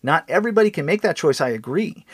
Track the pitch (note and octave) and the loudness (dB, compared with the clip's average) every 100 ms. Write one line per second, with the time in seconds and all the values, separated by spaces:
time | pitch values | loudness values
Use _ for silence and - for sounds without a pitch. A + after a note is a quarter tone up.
0 | C3 D#3+ - E3+ A3 A3 G#3+ G3+ C#3+ G#3 | 2 0 2 -2 2 2 2 0 -2 -2
1 | G#3+ D#3 D#3+ C3+ C3 A2 A#2 D3 G#3 - | -2 0 0 2 -2 -4 -4 -4 -4 -8
2 | _ | _